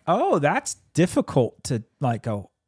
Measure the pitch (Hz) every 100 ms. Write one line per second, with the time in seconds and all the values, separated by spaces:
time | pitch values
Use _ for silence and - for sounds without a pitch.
0 | - 196 370 214 143 233 - - _ -
1 | 175 302 - 143 117 - - 120 - -
2 | 135 113 120 104 98 _